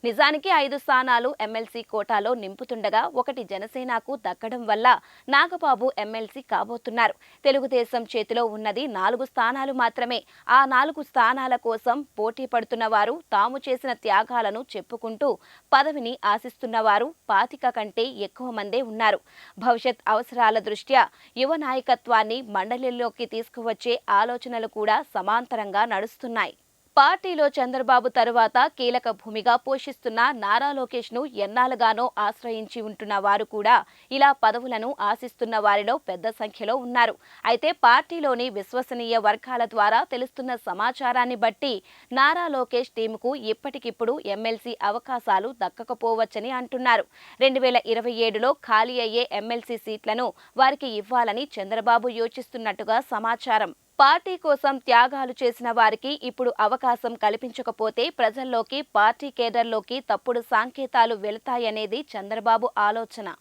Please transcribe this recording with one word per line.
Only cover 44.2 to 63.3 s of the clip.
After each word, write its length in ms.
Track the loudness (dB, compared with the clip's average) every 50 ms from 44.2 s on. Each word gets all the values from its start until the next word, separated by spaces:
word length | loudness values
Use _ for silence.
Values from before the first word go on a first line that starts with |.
| -4 -6 -6
ఎంఎల్సీ 380 | -4 -4 -4 -6 -6 -8 -12 -8 _ -2 -2
అవకాశాలు 600 | -2 -4 _ -6 -8 -6 _ 0 0 0 0 -4 -6 _ -6
దక్కకపోవచ్చని 880 | -6 _ -10 -10 -10 -8 _ -2 -2 0 0 -2 -2 -4 -8 -8 -6 -8 -8
అంటున్నారు. 440 | -8 -8 -8 0 4 4 4 4 2 _ _ -20 -20 -20 -2 _ 2
రెండు 180 | 4 4 6 4
వేల 140 | 6 4 4 2 2 -2
ఇరవై 220 | -2 -2 -4 -2 0 0
ఏడులో 220 | 0 0 2 0 0 0 _ 0 2
ఖాళీ 280 | 4 4 4 2 0 -4 -4
అయ్యే 200 | 0 0 -2 -2 -2 -4 -6
ఎంఎల్సీ 360 | -4 -4 -6 -6 -6 -8 -10 -8 _
సీట్లను 420 | -10 -10 -6 -4 -4 -2 -2 -2 -4 -6 _ -20 -10 _ 4
వారికి 280 | 4 4 4 0 -6 -6 -6 -8
ఇవ్వాలని 440 | -6 -2 0 0 0 0 -2 -4 -6 -8 -8
చంద్రబాబు 520 | -10 -6 -4 -4 -2 2 2 2 4 2 -2 -4 -2
యోచిస్తున్నట్టుగా 800 | -4 -4 _ -10 -14 _ -12 -6 -6 -6 -6 -6 -2 0 0 -2 0 -2 -6
సమాచారం. 600 | -4 -2 -2 -4 -4 -2 0 0 0 0 -2 -6 _ _ _ _ 6
పార్టీ 320 | 6 6 6 4 _ -6 -10 -4 0
కోసం 320 | 0 0 2 2 -2 -2 -2 _
త్యాగాలు 460 | 6 6 6 6 6 2 -4 -6 -6 -6 -2
చేసిన 300 | -2 -2 -2 -2 -6 -2 2 4
వారికి 320 | 4 4 4 0 -6 -8 -6 -6 -8
ఇప్పుడు 240 | -10 -6 -2 -2 -2 0 2 0
అవకాశం 480 | 0 0 0 0 0 0 0 -2 -8 -4 0 0
కల్పించకపోతే 800 | 0 0 -2 -8 -12 -10 -8 -10 -10 -6 -4 -4 -2 0 -2 -4 -2 0 0
ప్రజల్లోకి, 600 | 0 0 0 -4 -6 -2 -2 -2 -2 _ -6 -8 -8 _ _
పార్టీ 320 | 4 4 4 2 _ -10 -10 _ -4
కేడర్లోకి 580 | -4 -2 0 -2 -2 0 -2 -6 -4 -6 -8 -8 -4 -4
తప్పుడు 300 | -4 -4 _ -4 -4 -4 -4 0 0
సంకేతాలు 640 | 0 0 -2 _ -10 -10 -2 2 2 2 2 2 -4 -4
వెళతాయనేది 760 | -6 -8 -6 _ -6 -4 -2 -2 -4 -4 -4 -6 -6 -6 -8 -8 _ -12
చంద్రబాబు 540 | -12 -8 -6 -8 -2 2 2 2 2 2 -2 _ 0 0
ఆలోచన. 420 | 0 0 -2 -6 _ -12 -14 -12 -12